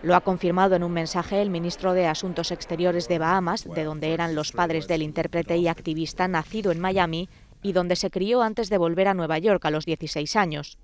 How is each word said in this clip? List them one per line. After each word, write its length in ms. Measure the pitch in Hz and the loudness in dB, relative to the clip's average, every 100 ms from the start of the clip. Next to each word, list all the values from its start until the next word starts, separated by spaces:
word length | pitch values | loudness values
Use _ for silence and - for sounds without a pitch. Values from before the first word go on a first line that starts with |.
Lo 140 | 156 180 | 4 4
ha 60 | |
confirmado 560 | 196 185 180 180 190 180 | 4 0 0 4 4 4
en 80 | 175 | 2
un 80 | |
mensaje 480 | 170 160 180 170 202 | -2 -2 -2 0 0
el 80 | 208 | 0
ministro 420 | 170 175 - 185 | -2 -4 -2 0
de 160 | 185 170 | 2 2
Asuntos 420 | 156 190 170 170 | 0 -4 -4 -4
Exteriores 580 | 175 - 165 180 175 170 | -6 -6 0 0 0 0
de 100 | 170 | 0
Bahamas, 460 | 160 190 175 202 - | 2 2 0 -4 -4
de 180 | 165 | -6
donde 300 | 156 156 156 | -4 -4 -2
eran 220 | 165 170 156 | -2 -2 -2
los 180 | 151 | -4
padres 340 | - 170 160 151 | -2 0 0 0
del 160 | 160 | -2
intérprete 540 | 151 151 165 170 165 170 | -2 -4 -2 -4 -2 0
y 100 | 170 | 0
activista 640 | 165 - 156 160 - 185 | -2 -4 -4 -4 -2 -2
nacido 420 | 175 156 220 196 | -2 -4 -4 -2
en 80 | 165 | 0
Miami 480 | 185 190 175 160 185 - - - | 0 2 0 -2 -6 -14 -20 -8
y 120 | 202 | -2
donde 240 | 180 175 175 | 0 2 0
se 120 | 190 | 0
crió 320 | 185 196 247 | -2 0 2
antes 280 | 226 214 208 | 2 0 0
de 80 | 202 | 2
volver 320 | 170 170 190 | 2 4 2
a 40 | |
Nueva 240 | 185 160 160 | 2 0 2
York 280 | 208 185 156 | 4 4 2
a 40 | |
los 140 | 151 | -2
dieciséis 540 | 156 156 156 156 147 220 | -2 -4 -4 -4 0 0
años. 400 | 185 151 143 - | 0 -2 -10 -18